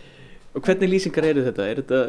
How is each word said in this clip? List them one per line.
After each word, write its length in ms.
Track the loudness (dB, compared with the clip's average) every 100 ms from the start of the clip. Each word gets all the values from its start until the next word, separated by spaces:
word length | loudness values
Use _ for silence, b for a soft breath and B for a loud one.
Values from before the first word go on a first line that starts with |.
| B B B B -12
Og 100 | -4
hvernig 240 | 0 2 2
lýsingar 360 | 2 0 0 2
eru 140 | 2
þetta? 200 | 0 0 -2
Er 100 | -2
þetta 200 | 0 0